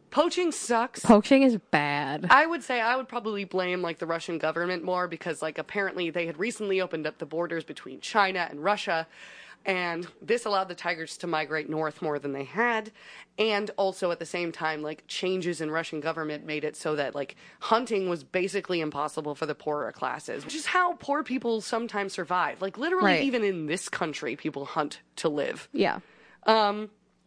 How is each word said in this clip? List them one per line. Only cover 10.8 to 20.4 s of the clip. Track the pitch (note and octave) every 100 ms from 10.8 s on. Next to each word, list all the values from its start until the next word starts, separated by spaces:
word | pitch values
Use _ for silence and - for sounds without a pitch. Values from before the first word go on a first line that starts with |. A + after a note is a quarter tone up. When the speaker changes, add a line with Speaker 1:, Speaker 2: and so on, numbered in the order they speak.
| F3 E3 D#3+ -
Speaker 1:
to | F3
migrate | D#3 D3 D#3 D3+
north | D#3 D#3 -
more | D#3+ D3
than | C#3+
they | C#3
had. | C3 F3+ A#3+ A3 G#3+ - - - - -
And | A3 G3+ G#3 -
also | F#3+ F#3 F3+
at | E3+
the |
same | E3 F3 E3+
time, | - D#3+ D3+
like, | D3+ D#3 -
changes | - F#3 F#3 F3 E3
in | D3+
Russian | D#3+ E3 D#3
government | D#3 D#3+ D3+ D3 D3+
made | D3+
it | D3+
so | - D#3+ D3
that, | C3+
like, | C#3+ C3+ - - -
hunting | - A3+ A#3+ G3+ F#3
was | E3+
basically | C3+ F#3 F#3+ G3+ - F3
impossible | D3+ C#3+ D3+ D#3+ D3
for | C#3+ D3+
the |
poorer | C#3+ D3+ D3 A2+
classes, | - C3 D3+ - -